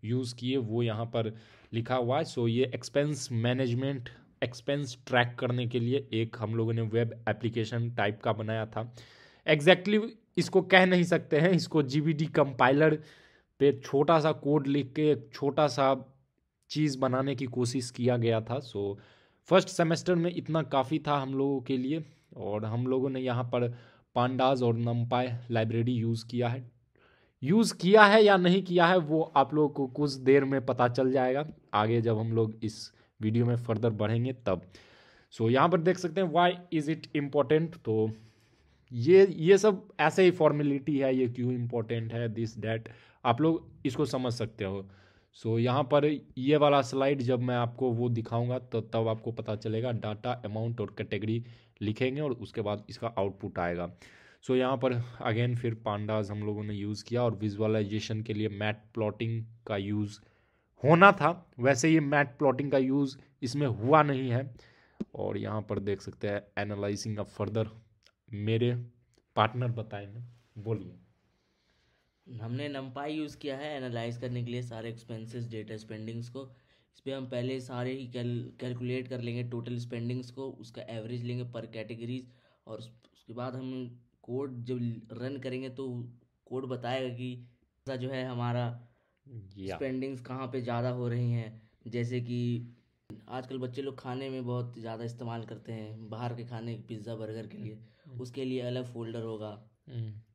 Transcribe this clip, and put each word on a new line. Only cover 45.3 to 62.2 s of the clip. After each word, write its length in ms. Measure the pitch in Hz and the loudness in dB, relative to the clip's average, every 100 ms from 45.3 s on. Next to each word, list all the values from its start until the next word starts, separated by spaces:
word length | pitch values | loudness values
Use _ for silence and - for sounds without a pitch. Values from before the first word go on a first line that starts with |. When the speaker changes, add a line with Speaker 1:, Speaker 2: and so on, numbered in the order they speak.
| _ | _
Speaker 1:
So 140 | 113 113 | -2 2
यहाँ 240 | 120 127 | 2 2
पर 340 | 135 147 147 147 - - | 4 4 4 0 -6 -6
ये 180 | 131 151 | 2 6
वाला 260 | 147 143 | 8 6
स्लाइड 400 | 127 135 135 143 | 4 2 2 2
जब 180 | 120 127 | 2 0
मैं 140 | 123 | 2
आपको 360 | 123 120 120 131 | 0 0 0 0
वो 180 | 117 123 | 0 0
दिखाऊंगा 500 | 117 113 117 120 127 | -2 -2 -2 -2 -4
तो 220 | 123 117 | -4 -6
तब 280 | 110 117 113 | -4 -2 0
आपको 240 | 110 117 | -2 -4
पता 240 | 117 113 110 | -8 -6 -6
चलेगा 360 | 117 110 123 | -4 -2 -2
डेटा 500 | 117 110 107 123 123 | -4 -6 -6 -6 -6
अमाउंट 360 | 104 107 117 117 | -6 -6 -4 -4
और 140 | 104 - | -6 -6
कैटेगरी 460 | 104 104 104 117 117 - _ _ | -6 -4 -2 -4 -4 -18 _ _
लिखेंगे 380 | 104 107 127 135 | -4 0 0 0
और 120 | 151 | -4
उसके 280 | 120 107 - | -4 -6 -6
बाद 240 | 101 104 104 | -4 -4 -8
इसका 180 | - 113 | -10 -8
आउटपुट 520 | 110 98 95 101 92 | -2 -4 -4 -8 -4
आएगा। 340 | 87 87 87 87 - - - _ - | -2 -2 -6 -10 -20 -20 -20 _ -2
So 80 | 127 | 0
यहाँ 200 | 127 131 | 2 0
पर 160 | 127 123 117 - | 0 -2 -6 -6
again 340 | - 113 120 120 | -2 0 0 0
फिर 260 | 120 110 - | -2 -4 -4
pandas 420 | 104 107 110 101 | -4 -2 -2 -2
हम 120 | 104 | -4
लोगों 220 | 104 104 | -4 -4
ने 100 | 104 | -6
यूज़ 300 | 104 101 104 | -6 -6 -8
किया 180 | - 120 | -4 0
और 120 | 120 | 0
विजुअलाइजेशन 880 | 98 107 101 110 110 101 107 - 110 | 0 -4 0 0 2 0 -4 -4 -6
के 120 | 110 | -4
लिए 140 | 107 107 | -2 -4
मैटप्लॉटिंग 960 | 101 107 107 - - 107 104 117 113 113 - - | -2 -4 -4 -8 -4 -4 -2 -4 -4 -8 -14 -4
का 100 | 104 | -4
यूज़ 440 | 101 104 104 - _ _ _ _ _ _ | -2 -2 -4 -6 _ _ _ _ _ _
होना 280 | 127 170 196 | 4 10 10
था, 380 | 196 147 175 - - | 8 2 0 -10 0
वैसे 300 | 123 139 160 | 2 4 4
ये 100 | 160 | 4
मैटप्लॉटिंग 720 | 143 143 | 4 2